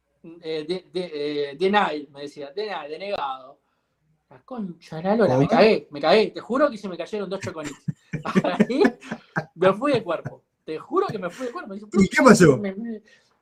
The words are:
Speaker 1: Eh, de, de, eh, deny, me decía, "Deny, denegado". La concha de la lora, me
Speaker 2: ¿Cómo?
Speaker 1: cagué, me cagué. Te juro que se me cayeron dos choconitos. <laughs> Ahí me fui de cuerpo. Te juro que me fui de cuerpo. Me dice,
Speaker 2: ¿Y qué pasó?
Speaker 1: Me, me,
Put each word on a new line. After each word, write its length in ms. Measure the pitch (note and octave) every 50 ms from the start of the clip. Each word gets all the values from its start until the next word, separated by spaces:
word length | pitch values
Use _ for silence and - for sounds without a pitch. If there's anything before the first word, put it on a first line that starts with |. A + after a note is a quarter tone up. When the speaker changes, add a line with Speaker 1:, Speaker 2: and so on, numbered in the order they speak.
| _ _ _ _ - E3 E3 F3
Speaker 1:
Eh, 240 | E3+ D#3+ D#3+ D#3 D3+
de, 220 | D#3 F3+ F#3 - _
de, 600 | C#3+ F3+ F3+ F3 D#3 D3 D3 D3 D3+ D3 D3 C#3+
eh, 40 | C#3
deny, 520 | C#3 F#3 F#3+ G3+ G#3+ F#3+ E3+ D3+ D3+ C#3+ C#3+
me 100 | C#3 C#3
decía, 300 | D3 C#3+ - D3 C#3 C#3
"Deny, 380 | - G3 G#3+ G#3 F#3+ E3 D3 D3
denegado". 680 | D#3 E3 F#3+ G3+ G3+ - - C3+ C3+ C3 C3 C3+ C#3+ _ _ _ _ _ _ _ _ _ _ _ _ _ _ _
La 120 | C#3 B2+
concha 560 | _ - C4 A#3 G#3 F3+ E3 - - - D#3+
de 60 | D#3+ E3+
la 120 | F#3+ G#3+
lora, 220 | A#3 G#3 D3+ B2+
me 80 | C3 D3
Speaker 2:
¿Cómo? 20 | F3 - E3
Speaker 1:
cagué, 280 | G3+ A3 G3 D#3 - _
me 100 | D3 C#3+
cagué. 300 | C#3+ D#3 F3+ A3 G#3 -
Te 100 | - -
juro 280 | - - A3+ C4+ D4+ C#4+
que 80 | A#3
se 120 | G3+ - G3
me 80 | F3
cayeron 320 | D#3+ E3+ - - G#3 G3 F3+
dos 100 | F#3+ G3
choconitos. 460 | - F#3+ E3+ D#3+ D3+ D3 C#3 - _ - - _ _ _ - D#3 -
<laughs> 460 | - - F#3+ - F#3+ - G3 G#3+ -
Ahí 120 | A#3+ D4 G4+ A#3 - - - - - - _ _ _ E3 D#3 - _
me 180 | E3 F3+ F#3+ F#3+
fui 180 | G#3 B3+ D4
de 120 | C#4 A3+ F#3
cuerpo. 400 | E3+ D#3+ D3 - - - - _ _ _ _ _
Te 160 | - D#3 D3+
juro 260 | - - C4+ F#4 G4+
que 120 | F4+ A3+ G3+
me 100 | F#3 E3+
fui 160 | - - B3+
de 60 | A#3+
cuerpo. 180 | A#3+ F4+ - A3
Me 60 | G3
dice, 120 | G3+ G#3+ - -
Speaker 2:
¿Y 160 | G#3+ F#3+ F#3
qué 140 | A#3 D4+ C#4+
pasó? 340 | B3 G3+ - F3+ D3+ C3
Speaker 1:
Me, 160 | A2 G#2 F#2+ F#2+
me, 280 | G3+ A#3 A#3 A3 G#3 _ _ _ _ _ _ _ _